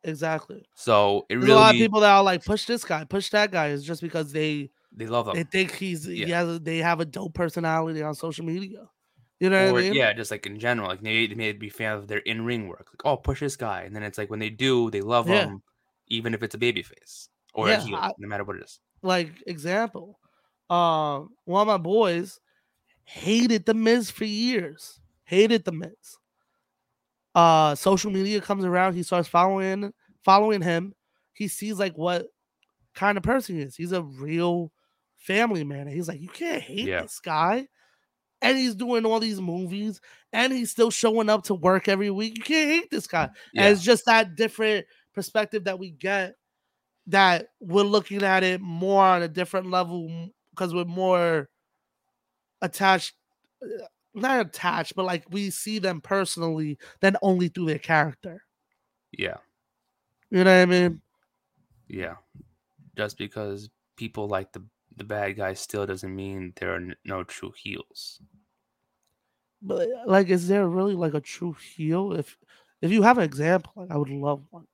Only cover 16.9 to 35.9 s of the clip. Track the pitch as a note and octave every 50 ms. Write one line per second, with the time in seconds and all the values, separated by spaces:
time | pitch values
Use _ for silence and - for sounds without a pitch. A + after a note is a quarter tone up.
16.9 | - _ _ - - - - _ _ _ _ _ _ A2 A2 - A3 - - A2
17.9 | G2 - F#3 G3 - - G2+ G#2 G#2 G2+ G2+ G2+ F#2+ - - - - _ _ _
18.9 | _ _ - F#3+ F#3 F3+ E3+ D#3 E3 - - - F3 D#3+ C#3+ E3+ F3+ G#3 A#3 A3
19.9 | _ - E3 G3 G#3 _ _ _ _ _ _ _ _ _ _ _ F3 F3 F3 E3+
20.9 | D#3+ D#3 D#3 D3 C#3+ C#3 D3+ F#3+ A#3+ _ _ - F3 G3 G#3 G#3+ G#3 F#3+ D#3+ E3+
21.9 | G3 A3+ A3+ F#3+ E3+ E3+ F3+ G3 - _ _ _ _ _ _ _ _ _ _ _
22.9 | _ _ _ _ - - - E3 G#3+ A#3 A#3+ A#3+ A3+ G#3+ E3+ - A3 A3+ A3 A3+
23.9 | A#3 B3 A3 F3+ - - A3 G#3+ G#3 G#3 A#3 B3 B3+ G#3+ F3 D3 D3+ _ - -
24.9 | - _ _ _ _ _ _ - F3 F#3 G#3+ A3 A#3 A3+ E3 - E3+ D#3 E3+ E3+
25.9 | - _ _ - - _ _ _ _ _ _ _ _ _ _ _ _ _ _ _
26.9 | _ _ _ _ _ _ _ _ _ F3 E3+ E3 D#3+ D#3 D#3 D3+ D3 C3+ - F#3+
27.9 | G3 F#3 - G#3 G3 F#3+ G3 G3+ G#3+ G#3 - - G3+ G3 F#3+ F3+ F3 F3+ F#3 F#3+
28.9 | F3 F3+ F3 - F#3 F3+ E3+ - - E3+ F3+ F#3+ G3 F#3+ F#3+ F#3+ F#3+ G3 G3+ G3+
29.9 | - _ _ _ _ _ _ - F#3+ G3+ G#3+ A3 G#3+ G3+ E3 F3 E3+ E3 F#3 G3
30.9 | G3 _ _ _ _ _ _ _ _ - G#3+ G3 - - G3+ G#3+ G#3+ F#3 G3+ F#3+
31.9 | E3 D#3 D#3+ F3 F3 F3 F3 - _ _ _ _ _ _ _ _ _ _ _ _
32.9 | _ - F#3+ G3+ G3+ G3 D#3+ G3 B3 C4+ A#3 - F#3 D#3+ C#3+ C3+ - - E3 F3
33.9 | F#3+ F3+ E3 C#3+ C3+ C3 C#3 D3+ D#3+ E3+ F3 F3 F3 F3 E3+ D#3 _ _ _ _
34.9 | _ _ _ _ _ _ - - F#3+ G#3 A#3 A#3 G#3 E3+ D3 C#3+ C#3+ C#3 C#3+ C#3+